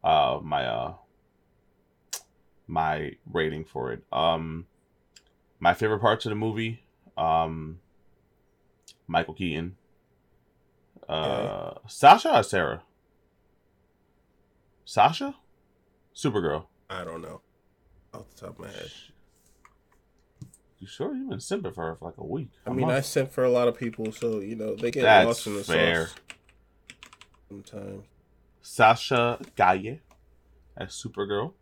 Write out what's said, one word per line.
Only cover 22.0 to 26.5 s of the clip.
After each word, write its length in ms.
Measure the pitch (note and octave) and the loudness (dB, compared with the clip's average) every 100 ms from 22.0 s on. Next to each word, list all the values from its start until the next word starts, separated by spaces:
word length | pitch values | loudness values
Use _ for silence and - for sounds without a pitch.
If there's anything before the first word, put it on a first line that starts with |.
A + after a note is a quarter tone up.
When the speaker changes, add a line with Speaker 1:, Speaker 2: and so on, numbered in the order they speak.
| E2 | -14
Speaker 1:
like, 120 | - | -14
a 80 | D#2 | -8
week, 260 | A#2 B2+ _ - | -8 -8 _ -8
Speaker 2:
I 40 | |
Speaker 1:
a 40 | |
Speaker 2:
mean, 140 | B2+ B2+ | -2 0
Speaker 1:
month. 100 | C3 | -2
Speaker 2:
I 40 | |
simp 300 | C3+ D3+ C3+ | -2 -2 -2
for 120 | - | 0
a 60 | B2+ | 2
lot 180 | B2 A#2+ | 4 2
of 80 | A#2 | 0
people, 360 | A#2 A2 A2 | -8 -6 -8
so, 260 | A2 A#2 A2 | -4 -4 -4
you 160 | G2+ A2+ | -6 -8
know, 200 | G#2+ G#2 | -6 -4
they 160 | A#2+ | -4
get 100 | A#2 | 2
Speaker 1:
That's 220 | - G#2 F#2 | 8 8 8
Speaker 2:
lost 200 | A#2 - | 2 -4
in 80 | G2+ | -8
the 80 | |
Speaker 1:
fair. 440 | F2 E2 E2 E2+ E2 | -2 2 2 2 -2
Speaker 2:
sauce 80 | - _ - _ | -8 _ -20 _